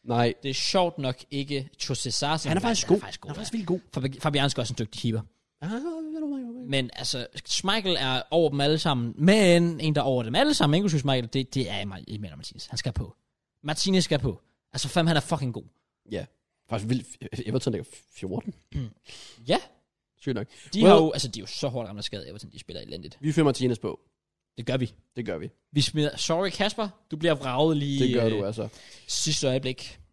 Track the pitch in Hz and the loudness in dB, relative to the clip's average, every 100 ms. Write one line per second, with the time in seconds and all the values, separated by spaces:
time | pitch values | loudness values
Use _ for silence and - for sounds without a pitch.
0 | 120 117 120 - 139 131 - 196 175 165 | 0 2 2 0 -6 -4 0 2 2 0
1 | 131 127 - 139 139 139 135 _ - 131 | -6 -6 -8 -8 -4 -6 -6 _ -6 -6
2 | 127 - 143 156 139 170 233 226 - 202 | -4 -2 -2 -2 0 0 2 0 2 2
3 | 98 - - 151 220 233 170 180 - 147 | 0 -14 -12 -10 -6 -6 -2 -4 -4 -6
4 | 135 135 156 139 139 131 117 127 110 - | -6 -2 0 2 0 0 -4 -4 -6 -2
5 | 120 110 107 _ _ _ 160 226 320 320 | -2 -2 -6 _ _ _ -8 -6 -6 -6
6 | 311 311 302 277 240 247 247 139 123 - | -8 -6 -6 -6 -8 -12 -4 -2 -2 -6
7 | 131 127 120 151 - - 190 220 190 175 | -6 -6 -8 -14 -6 -4 0 0 0 -2
8 | 131 127 - 165 156 139 143 156 165 131 | 0 -2 2 4 4 4 2 2 2 0
9 | 117 - 165 214 190 170 170 156 156 147 | -2 4 6 8 8 8 6 2 0 2
10 | 139 127 113 151 294 285 147 156 202 151 | 2 0 0 2 2 4 4 6 4 2
11 | 135 131 117 135 127 135 104 101 101 95 | 2 0 0 -4 -2 -4 -4 -4 -6 -10
12 | 60 107 101 73 - - - 120 131 - | -10 -10 -10 -12 -16 -16 -10 -6 -4 -4
13 | - - _ _ _ _ 147 156 196 190 | -8 -12 _ _ _ _ -6 -2 2 4
14 | 165 147 120 90 _ _ _ 135 135 180 | 4 0 0 -6 _ _ _ -8 -2 2
15 | 165 160 - 156 131 107 - _ _ _ | 4 2 0 -2 -2 -6 -12 _ _ _
16 | _ 101 - _ _ _ _ 110 107 127 | _ -8 -8 _ _ _ _ -4 -2 -2
17 | - - - - 104 123 131 101 - - | -4 -16 -12 -8 -2 -2 -2 -4 -8 -20
18 | _ - 95 101 208 - _ 147 117 - | _ -12 -8 -6 -8 -14 _ -8 -8 -12
19 | - - - - 117 208 - _ _ _ | -20 -20 -20 -16 -2 -2 -2 _ _ _
20 | _ _ - 117 - - - 190 196 165 | _ _ -6 -4 -6 -14 -6 6 8 10
21 | 160 147 135 113 - - 139 123 107 101 | 6 0 -6 -6 -12 -6 -4 -4 -8 -8
22 | - 104 65 101 - - - - 52 85 | -10 -10 -12 -16 -18 -18 -16 -14 -12 -12
23 | 110 - 147 156 147 151 127 117 110 - | -14 -6 0 4 4 4 2 0 -4 -8
24 | _ _ _ _ _ - 113 131 123 - | _ _ _ _ _ -10 -4 -2 -2 -6
25 | _ - 107 82 90 _ _ 147 135 151 | _ -8 -6 -6 -8 _ _ 0 0 0
26 | 147 - - 165 196 - 208 208 208 - | -2 -2 -2 0 -2 0 -2 -2 -6 -8
27 | _ 160 165 147 135 127 156 151 143 139 | _ 0 2 2 0 2 4 4 0 2
28 | 127 120 113 107 98 110 113 - - - | 2 4 2 0 -2 -4 -8 -10 -20 -20
29 | - - 160 147 139 131 131 127 - - | -8 -4 -2 0 0 0 -2 -6 -12 -18
30 | - | -20